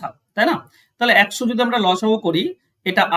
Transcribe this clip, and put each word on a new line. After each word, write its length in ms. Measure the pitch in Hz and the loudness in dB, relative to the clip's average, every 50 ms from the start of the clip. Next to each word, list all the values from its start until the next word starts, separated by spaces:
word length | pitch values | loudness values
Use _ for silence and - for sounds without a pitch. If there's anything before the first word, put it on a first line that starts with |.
| - | -10
থাক, 120 | - - _ _ _ - | -14 -14 _ _ _ -4
তাই 120 | 202 226 330 | -2 0 0
না? 60 | - - - - _ _ _ _ _ | 0 -2 -6 -12 _ _ _ _ _
তাহলে 180 | - 240 240 208 190 208 | -2 0 2 4 4 2
একশো 200 | 202 - - 285 226 | 2 0 -4 -4 -2
যদি 100 | 247 226 247 | 0 0 0
আমরা 120 | 233 240 240 202 | 0 0 0 0
লসাগু 300 | 180 185 180 220 220 220 220 - | 0 0 0 2 0 0 0 0
করি, 160 | 175 156 165 233 359 370 _ _ _ _ _ - | 0 0 0 -2 -4 -6 _ _ _ _ _ -6
এটা 160 | 185 175 196 196 - 165 | -4 0 0 0 2 2